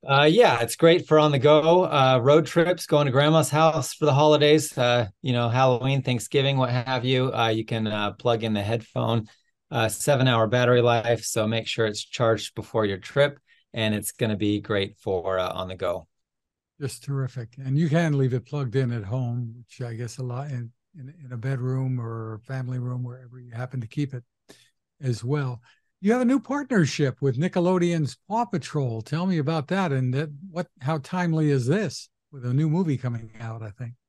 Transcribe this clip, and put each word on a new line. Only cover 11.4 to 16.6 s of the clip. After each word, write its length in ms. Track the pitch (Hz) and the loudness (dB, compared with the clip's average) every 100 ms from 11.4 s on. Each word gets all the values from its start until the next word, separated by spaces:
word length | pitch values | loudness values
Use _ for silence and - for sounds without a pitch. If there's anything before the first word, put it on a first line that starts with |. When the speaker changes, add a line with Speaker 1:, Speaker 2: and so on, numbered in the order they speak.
| 107 | -2
Speaker 1:
make 200 | 113 107 | -2 -4
sure 200 | - 110 | -2 -2
it's 180 | 104 | -2
charged 500 | - - 117 110 - | -12 -2 0 0 -4
before 300 | - 104 117 | -12 -6 -2
your 140 | 107 98 | -2 -2
trip, 400 | - - 143 139 _ _ _ | -6 0 0 0 _ _ _
and 220 | 123 110 | -4 -2
it's 180 | 104 98 | -2 -6
gonna 240 | - 117 104 | -4 -4 0
be 240 | 104 104 | 0 -2
great 380 | 104 104 98 - | -2 -4 -4 -8
for, 400 | - 92 90 92 | -6 -4 -2 -2
uh, 120 | 92 | -2
on 140 | 90 92 | -4 -8
the 80 | 92 | -6
go. 300 | 92 87 - _ _ _ _ _ | -6 -6 -10 _ _ _ _ _